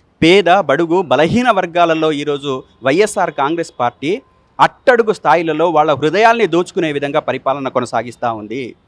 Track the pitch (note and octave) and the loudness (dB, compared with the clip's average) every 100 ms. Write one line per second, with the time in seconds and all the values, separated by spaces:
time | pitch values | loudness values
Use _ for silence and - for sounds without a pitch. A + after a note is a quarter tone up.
0 | _ - D#3+ F#3+ E3+ F#3+ D3+ C#3+ E3+ F3 | _ 0 4 4 4 2 2 0 0 0
1 | E3+ C3 E3 F#3+ B3 G3+ F3 E3 E3+ D#3+ | 0 2 2 0 0 0 0 0 0 2
2 | D#3 D3 D3 C#3+ C#3+ C3 - _ B2+ D#3 | 0 -2 -4 -6 -4 -6 -8 _ 0 2
3 | G#3 - F3 D3 C#3 E3+ E3 - A#2+ - | 0 0 -4 -2 -2 -2 -6 -4 -4 -4
4 | C#3 A3 - _ _ - A3 - - B3 | -6 -6 -8 _ _ 0 0 0 2 2
5 | A3 G3 D#3 D#3+ E3 D3+ E3+ D#3 D#3 C#3 | 2 0 2 2 2 0 2 2 2 0
6 | D3+ F3 A3+ A#3 G3+ E3 F3+ - E3 C#3+ | 0 2 2 2 0 0 -2 -4 -4 -4
7 | C#3 D3+ C#3+ B2+ C#3 C#3 C3 B2+ A#2+ A#2+ | -4 -4 -4 -4 -4 -4 -4 -4 -4 -4
8 | A#2+ A2+ B2 A2+ G#2 A#2+ A#2+ - | -6 -6 -6 -6 -8 -10 -10 -14